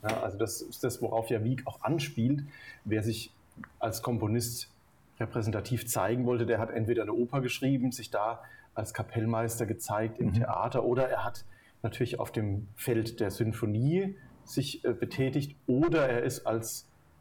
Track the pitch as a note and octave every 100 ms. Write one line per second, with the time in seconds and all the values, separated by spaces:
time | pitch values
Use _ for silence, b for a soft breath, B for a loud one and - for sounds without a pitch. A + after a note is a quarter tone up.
0 | G#2+ A2+ G#2+ G2 A2 - - - B2+ -
1 | A2 A2+ A2 A2+ A2+ C3+ - - A2+ D#3+
2 | C#3+ - A#2+ C#3+ C#3+ B B B G2+ A2
3 | A2 A2 - - - - - - A2+ -
4 | C3 A2+ G#2+ A#2 A2+ A#2 - - _ _
5 | - - A2+ A#2+ A2 G#2 - A#2 - A2+
6 | F#2+ B2 A#2+ A#2+ A#2 G#2+ A2+ A#2 A2 A#2+
7 | G#2 A#2 A#2+ C#3 B2 - C3+ C3+ B2 A#2+
8 | A2 G#2 G#2+ A#2+ B B B - G#2+ -
9 | G#2+ A#2 A2 A2+ A#2 A2+ G#2+ A2 - G#2+
10 | A2+ A2 - G2+ - E2+ A#2 C3 A#2+ B2
11 | C3 B2 A#2+ - - B B B A2+ -
12 | A#2+ A#2+ A2 A#2 G#2 G2 A2 - - A2+
13 | A2+ - G2+ - A2 A2+ G#2+ G#2+ C3+ F3+
14 | G3 G3 B - - - C3+ - A#2+ -
15 | - - C3 C#3+ C#3+ - - B2+ E4+ D#3+
16 | C3+ A#2+ C3 - A2+ A2+ A2+ - - -
17 | - -